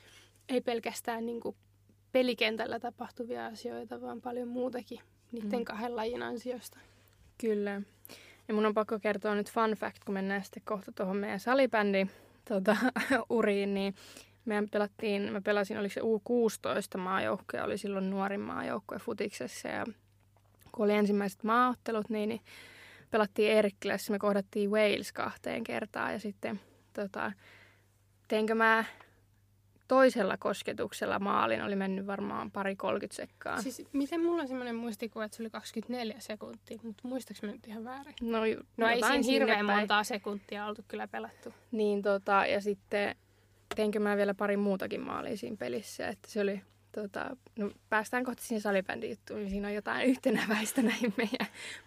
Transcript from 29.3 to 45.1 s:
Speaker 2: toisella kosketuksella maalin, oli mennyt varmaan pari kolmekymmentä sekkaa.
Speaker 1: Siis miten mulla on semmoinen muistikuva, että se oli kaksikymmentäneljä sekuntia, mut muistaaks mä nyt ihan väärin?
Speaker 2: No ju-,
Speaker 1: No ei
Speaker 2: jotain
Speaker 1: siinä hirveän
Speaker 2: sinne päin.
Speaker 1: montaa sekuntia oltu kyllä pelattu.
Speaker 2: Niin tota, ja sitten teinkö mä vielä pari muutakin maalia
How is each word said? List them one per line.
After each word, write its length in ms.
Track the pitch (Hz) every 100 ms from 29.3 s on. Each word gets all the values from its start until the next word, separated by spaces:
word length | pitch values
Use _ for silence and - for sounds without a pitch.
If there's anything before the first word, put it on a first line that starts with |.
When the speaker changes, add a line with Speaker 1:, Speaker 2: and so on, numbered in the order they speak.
| _ _ _ _ _ -
Speaker 2:
toisella 480 | 262 262 240 190 196
kosketuksella 800 | 214 196 - 214 202 - 208 196
maalin, 440 | 196 208 220 220
oli 140 | 220 196
mennyt 300 | 190 190 196
varmaan 440 | 196 202 - 214
pari 260 | 202 196 196
kolmekymmentä 400 | - 208 208 -
sekkaa. 460 | - _ - -
Speaker 1:
Siis 200 | 226 - -
miten 280 | 277 277 330
mulla 220 | 339 339
on 60 | 269
semmoinen 260 | 254 247 226
muistikuva, 480 | 240 214 226 226
että 120 | 214 -
se 60 |
oli 80 | 226
kaksikymmentäneljä 640 | 220 - 226 214 247 220 233
sekuntia, 580 | - 214 226 233 - 226
mut 140 | 226 208
muistaaks 400 | 247 262 - 202
mä 100 | 208
nyt 140 | - 233
ihan 180 | 214
väärin? 300 | 226 269 285 -
Speaker 2:
No 240 | 233 226
ju-, 180 | 220 - - -
Speaker 1:
No 120 | 226
ei 60 |
Speaker 2:
jotain 300 | 240 226 285
Speaker 1:
siinä 80 | 240 262
hirveän 200 | 220 214
Speaker 2:
sinne 140 | 208
päin. 80 | 202
Speaker 1:
montaa 240 | 208 208
sekuntia 640 | 214 214 208 208 - 202 208
oltu 180 | 214 -
kyllä 200 | 208 214
pelattu. 460 | 226 220 - 233 - _
Speaker 2:
Niin 300 | 220 208 202
tota, 440 | 202 196 196 196 -
ja 140 | 202
sitten 560 | 208 202 _ 208 202 - _ _ _ _ _ -
teinkö 240 | 214 208
mä 160 | 208 202
vielä 180 | 202
pari 220 | 196 208 202
muutakin 440 | 202 190 202 -
maalia 360 | -